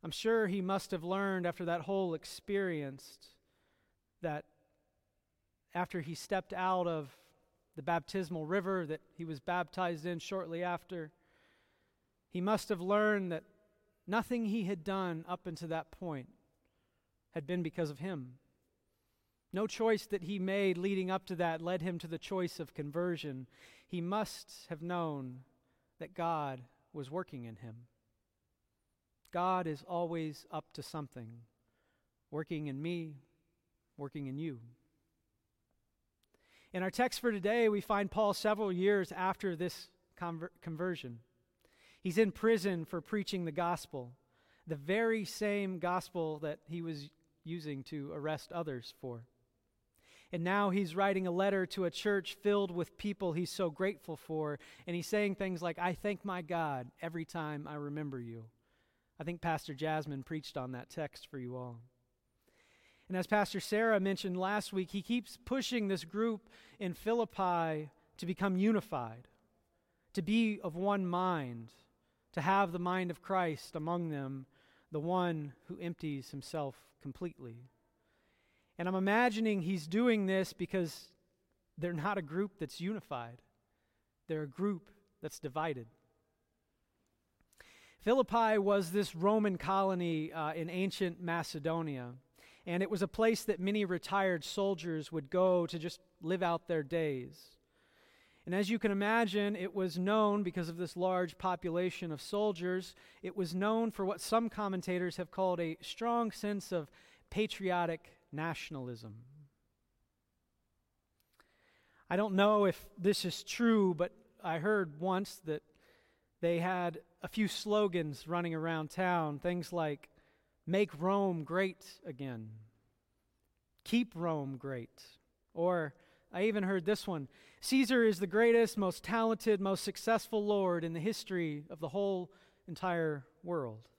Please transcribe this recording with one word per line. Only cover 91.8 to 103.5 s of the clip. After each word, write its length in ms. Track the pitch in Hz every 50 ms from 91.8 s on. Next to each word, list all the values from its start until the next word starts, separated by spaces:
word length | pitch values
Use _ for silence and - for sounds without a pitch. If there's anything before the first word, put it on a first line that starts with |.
| 165 156 143 131 123 123 123 131 _ _ _ - - - - - _ -
and 160 | 170 180 190
it 60 | 175
was 100 | 180 180
a 60 | 190 185
place 360 | - - 220 226 226 214 -
that 140 | - 202 165
many 240 | 180 196 208 214 208
retired 600 | 180 180 175 - - 185 196 196 190 180 165 143
soldiers 680 | - - - 196 196 196 165 156 175 165 156 151 -
would 200 | 165 160 143 131
go 340 | - 180 185 185 185 180 170
to 140 | 160 - 170
just 200 | 151 139 - - _ _ _ _
live 220 | - 156 180 185 185
out 240 | 170 170 165 - -
their 160 | 175 160 147
days. 720 | 135 165 165 160 151 139 131 123 135 147 - - - - _ _ _ _ _ _ _ _ _ _ _ _ _ _ _ _ _ _
And 80 | - 175
as 160 | 196 208 185
you 80 | 226 226
can 140 | - 214
imagine, 640 | 202 196 202 208 220 233 233 202 180 208 202 208 208
it 180 | 190 180 190 175
was 240 | 196 190 180 151 175
known, 460 | 180 196 208 220 214 208 202 208 202
because 260 | 180 170 185 170 156
of 80 | 165 170
this 180 | 180 165 -
large 420 | 180 180 185 185 180 180 175 - -
population 720 | - 190 180 175 - 180 165 175 180 185 - - 185 170
of 100 | 156 143
soldiers, 720 | - - - 202 214 214 196 165 175 180 180 185 185 - - - - - - - -
it 120 | - -
was 200 | 196 185 160